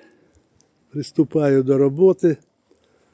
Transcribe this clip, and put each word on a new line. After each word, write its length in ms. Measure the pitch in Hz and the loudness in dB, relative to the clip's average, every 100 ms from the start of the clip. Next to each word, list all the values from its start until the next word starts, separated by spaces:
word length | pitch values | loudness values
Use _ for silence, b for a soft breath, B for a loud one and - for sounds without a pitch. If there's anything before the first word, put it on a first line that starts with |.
| B B B B _ _ _ _ _ | B B B B _ _ _ _ _
Приступаю 720 | 143 135 - 147 160 147 135 | -14 -6 -4 -2 -2 0 0
до 140 | 131 139 | 0 0
роботи. 600 | 139 143 190 185 175 151 _ _ _ _ _ _ _ | 0 2 0 2 -2 -2 _ _ _ _ _ _ _